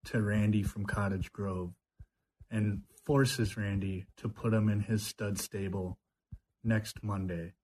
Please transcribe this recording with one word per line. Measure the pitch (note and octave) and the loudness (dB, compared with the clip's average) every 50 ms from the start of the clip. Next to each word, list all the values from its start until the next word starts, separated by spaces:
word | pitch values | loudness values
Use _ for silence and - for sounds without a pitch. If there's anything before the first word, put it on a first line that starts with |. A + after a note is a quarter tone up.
| - | -12
to | - - A#2+ | -2 0 0
Randy | G#2+ G#2 G#2 G#2+ G#2 G#2+ G#2 G#2+ G2 | 2 4 4 4 4 4 4 4 2
from | - - G#2+ G2+ | 0 -2 -4 -4
Cottage | G2 - G#2 G2+ G2 G2 F#2+ F2 - | -2 0 0 0 0 0 0 -2 -4
Grove | _ - G2+ G2 F#2 F2+ F2+ F2 F2 _ _ _ _ _ - _ _ _ _ _ _ _ - _ | _ -6 -4 -2 -2 -2 -4 -6 -8 _ _ _ _ _ -20 _ _ _ _ _ _ _ -16 _
and | - A2 G#2+ G#2+ G2+ G2+ - _ - - _ | -2 0 0 2 0 -2 -6 _ -20 -14 _
forces | - D3 C3+ C3+ A#2+ - - A2+ G2+ - | 2 6 6 6 4 4 2 0 0 0
Randy | A2 G#2 G2+ G2 G2 F#2+ G2 F#2+ F#2 G2 - - | -2 -2 0 0 0 0 -2 -4 -6 -8 -10 -18
to | - - | -8 -8
put | G#2+ G#2 - - A2+ A2 | -8 -8 -2 0 2 4
him | A2 G#2+ G#2+ | 4 4 4
in | G#2 G2+ | 4 2
his | G2+ - A2+ G#2+ G#2+ | 2 0 0 -2 0
stud | - - - A2 G2+ G2+ G2 | -4 -8 -6 -4 -4 -4 -4
stable | - - - G2+ G2 F#2+ F2+ G2 F#2 F2+ F2 _ _ _ _ _ _ _ - - _ _ _ _ - | -6 -6 -6 -4 -4 -2 -2 -4 -4 -4 -8 _ _ _ _ _ _ _ -18 -18 _ _ _ _ 0
next | A2+ A2 G#2+ G#2+ - - - - | 2 2 2 0 -2 -12 -8 -4
Monday. | G#2+ G2+ G2 F#2+ F#2 F2 E2+ E2 F2 - _ | -4 -2 -2 -2 -2 -2 -4 -6 -8 -12 _